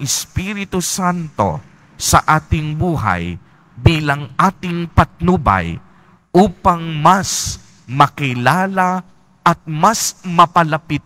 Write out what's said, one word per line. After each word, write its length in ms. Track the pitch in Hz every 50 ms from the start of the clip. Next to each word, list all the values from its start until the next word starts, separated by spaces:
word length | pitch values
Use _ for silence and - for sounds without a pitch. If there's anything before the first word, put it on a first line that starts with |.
Espiritu 800 | 143 127 - - - - - - 185 190 214 202 196 185 - 185
Santo 800 | 170 - - - 190 180 175 175 165 156 - - 107 95 76 76 - - - _ - _ _ -
sa 240 | - - - 156 -
ating 520 | - 151 156 156 - - 160 151 151 151 156
buhay 600 | 170 180 165 127 104 107 90 87 85 87 87 - - _ _ _ _ _ _ 117
bilang 560 | 123 - 165 156 151 147 143 143 147 131 - -
ating 520 | 160 190 - - - 180 170 170 170 165
patnubay 880 | - - 165 - - - 170 175 180 185 139 110 98 95 87 85 82 85 - - - - _ _ _ _ _ _ -
upang 480 | 175 196 208 170 - - 190 175 170 165 165 165 151
mas 640 | 147 165 185 196 175 - - - - - - - - - - _ _
makilala 1200 | - 120 139 143 131 - - 147 135 123 123 120 127 143 180 185 196 196 190 185 180 185 185 180 - - _ _ _ _ _
at 200 | _ 175 165 - _
mas 520 | - 156 151 165 208 202 - - - - - -
mapalapit 760 | 180 175 170 175 165 170 180 170 156 151 156 - - 156 135 -